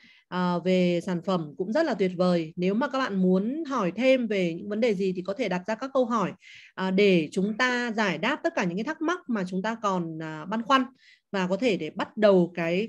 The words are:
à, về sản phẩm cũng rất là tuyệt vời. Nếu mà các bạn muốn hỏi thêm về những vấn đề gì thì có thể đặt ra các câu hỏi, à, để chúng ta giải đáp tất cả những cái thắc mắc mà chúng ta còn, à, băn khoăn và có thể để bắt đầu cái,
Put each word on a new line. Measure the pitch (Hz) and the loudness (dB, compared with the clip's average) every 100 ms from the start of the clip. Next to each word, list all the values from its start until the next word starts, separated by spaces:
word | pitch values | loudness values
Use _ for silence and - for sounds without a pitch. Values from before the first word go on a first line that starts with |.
| - _ - | -20 _ -10
à, | 180 180 175 | -4 -2 0
về | 170 185 180 175 165 | 2 2 2 0 -2
sản | 175 | -4
phẩm | 180 185 151 139 | -2 -2 -2 -6
cũng | 185 | -2
rất | 277 330 | 0 0
là | |
tuyệt | 214 185 180 | 0 -2 2
vời. | 180 175 156 180 | 2 2 0 -2
Nếu | 180 | -2
mà | 208 277 | 0 0
các | 269 | -2
bạn | 262 196 | -2 2
muốn | 185 185 208 302 | 2 2 0 -4
hỏi | 311 262 180 190 | -4 -2 -2 0
thêm | 262 262 226 | 4 4 2
về | 208 175 | 0 0
những | 170 208 | -2 -6
vấn | 208 | -2
đề | 240 | 0
gì | 190 196 185 | 0 -2 -2
thì | |
có | 185 | -4
thể | 196 220 | -4 -2
đặt | 180 180 | -4 -4
ra | |
các | 220 269 | -6 -2
câu | 269 | 0
hỏi, | 240 233 170 - - - - | 0 0 -2 -4 -16 -20 -16
à, | - 190 | -6 0
để | 190 208 180 151 | 4 6 6 2
chúng | - 196 214 | -2 -2 0
ta | 254 247 240 | 0 0 -2
giải | 214 208 160 | 0 0 0
đáp | 214 302 | -2 -2
tất | 339 330 | -2 -2
cả | |
những | 185 180 | -2 -2
cái | |
thắc | 233 311 | -4 -4
mắc | 311 359 - | -2 -4 -4
mà | 220 185 | -4 -4
chúng | 190 | -4
ta | 208 226 | -4 -4
còn, | 214 185 165 160 | -2 -2 -4 -6
à, | 160 156 | -8 -10
băn | 151 220 | -6 -6
khoăn | 226 269 254 - _ - _ | 2 2 2 -8 _ -20 _
và | 196 185 | -2 0
có | 190 | 0
thể | 254 180 | 0 0
để | 156 | -4
bắt | 190 - - | -6 -8 4
đầu | 208 190 170 | 6 6 4
cái, | 175 165 175 | 0 -2 -2